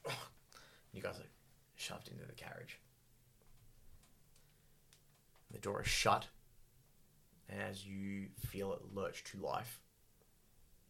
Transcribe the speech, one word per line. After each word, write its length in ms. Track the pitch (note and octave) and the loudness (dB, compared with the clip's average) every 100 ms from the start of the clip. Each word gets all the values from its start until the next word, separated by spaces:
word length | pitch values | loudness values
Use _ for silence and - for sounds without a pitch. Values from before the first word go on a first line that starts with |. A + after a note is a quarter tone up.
| C5+ | -4
<coughs> 80 | - - - - - - - - | -2 -4 -14 -20 -20 -20 -20 -12
you 100 | G2+ | -4
guys 160 | F#2+ F2 | -2 -4
are 100 | - - - - - | -10 -18 -20 -20 -20
shoved 340 | - - - - | -8 -6 -6 -8
into 160 | F#2+ | -10
the 80 | - | -10
carriage. 480 | - - - - - - - - - - - - - - - - - - - - - - - - - - - - - - - - | -10 -10 -10 -10 -14 -18 -20 -20 -20 -20 -20 -20 -20 -18 -18 -16 -18 -18 -20 -20 -20 -20 -20 -20 -20 -20 -20 -20 -20 -20 -20 -12
The 80 | G#2+ | -2
door 220 | G2+ - | 2 4
is 60 | - | 6
shut, 380 | - A2 A#2+ - - - - - - - - - - - - - | 8 10 10 6 -8 -20 -20 -20 -20 -20 -20 -20 -20 -20 -20 -6
and 120 | G2+ | -2
as 260 | G2+ G2 G2 | -2 -2 -4
you 400 | G2 G2 G2 G2 - - | -2 0 0 -2 -4 -2
feel 240 | F#2+ G2 | 2 2
it 80 | - F#2+ | 2 -2
lurch 300 | G2 F#2 - | 0 0 -2
to 140 | - G2 | -6 -2
life, 420 | C#2+ - A#2+ - - - - - - - - - - - | 2 2 0 -6 -14 -20 -20 -20 -20 -20 -20 -20 -20 -20